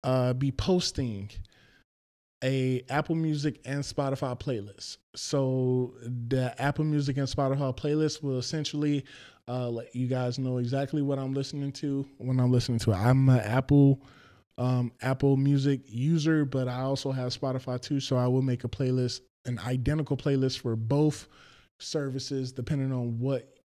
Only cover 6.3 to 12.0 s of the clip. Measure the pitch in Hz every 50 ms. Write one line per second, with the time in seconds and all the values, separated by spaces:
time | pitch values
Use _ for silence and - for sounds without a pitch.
6.3 | 131 131 127 123 - - 131 143 143 - 151 156 151 147 143 139 131 139 139 127
7.3 | - - 139 135 135 143 143 131 127 - - 147 147 156 156 151 - - 151 139
8.3 | 131 127 123 - - 156 147 - - 147 151 147 147 143 135 - - - - -
9.3 | - _ _ - 123 127 123 120 117 113 117 - - 123 127 123 131 127 127 123
10.3 | 123 135 131 127 127 123 120 120 135 135 139 135 - 151 139 139 139 135 135 131
11.3 | 135 139 135 - - 143 139 139 131 - - 143 139 139